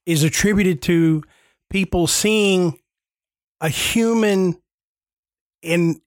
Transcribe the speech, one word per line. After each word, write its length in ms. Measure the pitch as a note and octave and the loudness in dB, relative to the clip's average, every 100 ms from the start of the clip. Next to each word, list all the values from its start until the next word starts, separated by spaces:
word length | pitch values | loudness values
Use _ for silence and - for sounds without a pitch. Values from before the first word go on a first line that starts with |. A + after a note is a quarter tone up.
| - | -4
is 160 | D#3+ | 0
attributed 600 | D3+ - G3+ G#3 F#3+ F3+ | 0 0 0 2 0 0
to 420 | - E3+ E3 D#3 - _ _ _ - | 0 2 2 0 -4 _ _ _ -8
people 380 | G3 F#3+ F3+ D#3+ | -4 -2 -2 -2
seeing 720 | - G#3 G#3+ G3+ F#3 F3 C#3 _ _ _ _ _ _ _ - | 0 0 2 2 2 0 -4 _ _ _ _ _ _ _ -6
a 80 | D#3+ | -6
human 880 | - - A3+ A3+ A3+ G#3+ F#3+ F#3 E3+ _ _ _ _ _ _ _ _ _ _ | -4 -2 0 0 2 0 0 0 -4 _ _ _ _ _ _ _ _ _ _
in, 380 | E3 E3+ E3+ D#3 | -4 -2 0 -4